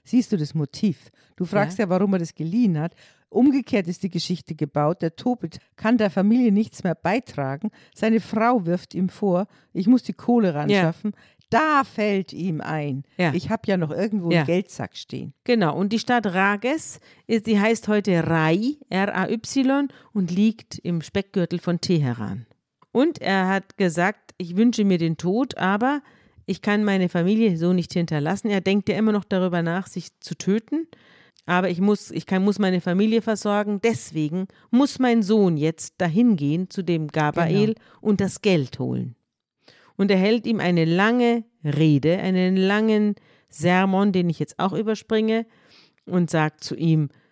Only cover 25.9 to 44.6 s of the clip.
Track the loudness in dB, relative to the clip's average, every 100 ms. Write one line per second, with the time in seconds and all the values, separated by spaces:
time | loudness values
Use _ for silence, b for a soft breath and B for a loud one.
25.9 | -2 b b b b -10 -6 -2 0 2
26.9 | 0 0 0 0 2 2 2 2 0 0
27.9 | -4 -2 -2 -2 -4 -2 -2 0 0 0
28.9 | 0 0 0 -2 -2 0 0 -2 -4 -6
29.9 | -10 -14 -16 -14 -6 -2 -2 -2 -6 -6
30.9 | b b b b b -4 0 0 0 2
31.9 | 0 -2 -10 -2 0 0 0 0 0 0
32.9 | 0 2 2 0 -2 -2 -2 -2 -2 -2
33.9 | -2 -4 -4 -4 -4 -6 b b 2 2
34.9 | 2 2 2 2 4 4 2 -2 -4 -10
35.9 | -4 -2 2 2 2 0 -2 -4 -6 -2
36.9 | -2 -2 -2 0 0 0 2 2 0 b
37.9 | b -2 0 0 -2 2 2 0 -6 -6
38.9 | -4 -6 -12 _ _ _ _ b b b
39.9 | -2 2 2 2 2 0 -2 0 2 2
40.9 | 2 2 2 2 0 -4 _ -4 2 4
41.9 | 4 2 0 0 0 2 2 2 2 2
42.9 | 2 0 -2 b b b -4 2 2 2
43.9 | 2 2 2 0 -2 -6 -4